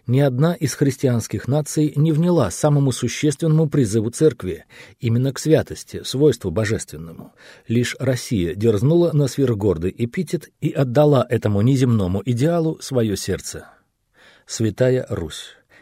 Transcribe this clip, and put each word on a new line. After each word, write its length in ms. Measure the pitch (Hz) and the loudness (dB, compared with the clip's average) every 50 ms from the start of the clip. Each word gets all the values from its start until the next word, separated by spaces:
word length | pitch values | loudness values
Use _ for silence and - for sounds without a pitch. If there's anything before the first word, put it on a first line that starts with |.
| _ - | _ 0
Ни 100 | 123 135 | 2 2
одна 360 | 143 135 123 123 156 175 175 | 2 2 2 2 0 0 0
из 200 | - 156 123 - | -2 -4 -6 -2
христианских 720 | - 147 139 123 - - 127 120 113 - - - 104 - | 0 0 0 0 0 0 0 0 0 -2 -4 -6 -6 -2
наций 460 | - 139 151 147 - - 156 151 151 - | -2 -2 -2 -2 -2 -2 -2 -2 0 2
не 160 | 143 151 165 | 0 2 2
вняла 400 | 156 147 170 180 175 160 117 92 | 2 2 2 2 2 2 2 0
самому 400 | - - - 151 147 143 139 131 | 0 0 2 2 4 4 2 2
существенному 800 | 123 - 127 117 - - 143 151 147 - 170 160 156 160 160 147 | 0 -2 -4 -4 -2 0 0 -2 0 0 0 2 2 2 2 2
призыву 420 | 151 147 123 95 104 117 104 117 | 2 0 0 2 0 0 -2 -2
церкви, 540 | - - 156 156 117 - 92 90 - - - _ - - - - - _ | 0 2 2 2 2 0 -6 -8 -8 -10 -14 _ -20 -20 -20 -20 -14 _
именно 340 | - 117 113 120 127 135 | -2 0 0 2 0 -2
к 60 | 127 - | -4 -4
святости, 640 | - 151 156 117 98 - 92 - - - - 87 | 0 2 2 2 2 -2 -8 -14 -12 -12 -12 -12
свойству 480 | - - - 131 151 151 - - - 95 | -8 -6 0 2 2 2 2 2 -4 -4
божественному. 840 | 80 110 107 101 110 85 - - - 76 82 82 82 - - - _ _ - - - - _ - | -2 -2 -2 -2 -2 -4 -6 -10 -14 -16 -16 -16 -18 -20 -20 -20 _ _ -20 -20 -20 -20 _ -2
Лишь 260 | 113 120 120 - - - | 0 0 0 -2 -4 -4
Россия 560 | 120 131 131 123 - - 123 98 85 85 78 | -2 -2 -2 -2 -4 -4 -2 -2 -2 -2 -2
дерзнула 560 | 101 107 117 107 98 110 143 165 175 170 165 | 0 2 2 2 4 2 4 4 4 2 2
на 160 | 151 147 143 127 | 2 0 0 0
сверхгордый 680 | - 139 135 120 113 98 104 101 87 78 85 92 - | 0 0 0 0 0 0 0 0 0 0 -2 -6 -4
эпитет 540 | - 120 117 - 185 180 - - 156 - - _ _ | -4 -6 -4 -4 -6 -4 -4 -6 -8 -8 -14 _ _
и 120 | - 156 | -6 -4
отдала 520 | - 151 139 123 117 143 151 151 143 123 117 - | -2 -2 -2 0 2 4 4 6 4 4 2 0
этому 300 | 120 113 - 104 101 101 | -2 0 0 0 0 2
неземному 600 | 107 127 139 127 131 123 117 107 95 87 95 98 - | 2 2 2 2 2 2 2 2 0 0 -2 -2 -2
идеалу 560 | 127 120 113 135 170 170 170 160 160 - - | -2 -2 0 0 0 0 0 0 -2 -4 -6
своё 340 | - - 135 123 113 107 95 | -10 -4 -2 0 0 0 -2
сердце. 540 | - - 101 92 - - - - 78 - - _ _ _ _ _ _ _ _ _ _ _ - _ _ _ | -4 -4 -4 -6 -6 -6 -10 -14 -14 -16 -18 _ _ _ _ _ _ _ _ _ _ _ -20 _ _ _
Святая 600 | - - - 110 107 95 - 127 127 127 127 123 - | -14 -4 -2 -2 -2 0 0 2 2 2 0 -2 -4
Русь. 460 | 101 90 85 76 - - - - - _ _ _ _ - | -6 -6 -6 -6 -10 -14 -16 -18 -20 _ _ _ _ -20